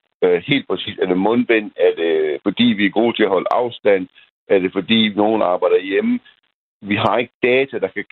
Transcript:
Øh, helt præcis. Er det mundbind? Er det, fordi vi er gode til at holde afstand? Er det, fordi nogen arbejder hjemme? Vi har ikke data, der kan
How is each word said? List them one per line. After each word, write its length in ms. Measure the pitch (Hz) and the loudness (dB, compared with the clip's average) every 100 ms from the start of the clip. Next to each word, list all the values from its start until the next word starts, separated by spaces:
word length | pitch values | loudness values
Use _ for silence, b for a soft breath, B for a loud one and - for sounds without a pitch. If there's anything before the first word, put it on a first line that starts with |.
| _ _ | _ _
Øh, 180 | 90 87 - | 2 2 0
helt 200 | 139 - | -4 -2
præcis. 300 | 95 - - | -6 -6 -6
Er 40 | 95 | -2
det 120 | 90 | 0
mundbind? 520 | 101 120 117 113 104 - | 2 0 2 0 -2 0
Er 160 | 90 87 | 0 0
det, 440 | 82 80 78 71 | -2 0 -2 -2
fordi 220 | 101 92 | -6 0
vi 220 | 120 104 101 | 0 2 0
er 40 | |
gode 260 | 98 117 110 | 0 0 0
til 60 | |
at 60 | 104 | 0
holde 180 | 95 78 | 0 0
afstand? 560 | 107 123 - 104 98 90 b b _ - | -2 -2 -2 2 2 0 b b _ 0
Er 100 | 98 | 0
det, 140 | 90 | 2
fordi 360 | 98 90 113 110 | -4 0 2 2
nogen 280 | 98 104 110 | 2 0 2
arbejder 380 | 92 90 90 90 | 0 0 2 0
hjemme? 400 | 92 98 113 123 b b _ _ _ _ | 2 -2 0 -2 b b _ _ _ _
Vi 140 | 101 104 | -6 -4
har 200 | 107 107 | -2 -4
ikke 140 | 123 _ | -6 _
data, 360 | 123 127 139 110 | 0 0 -2 -4
der 100 | 92 | -6
kan 160 | 101 98 | -8 -10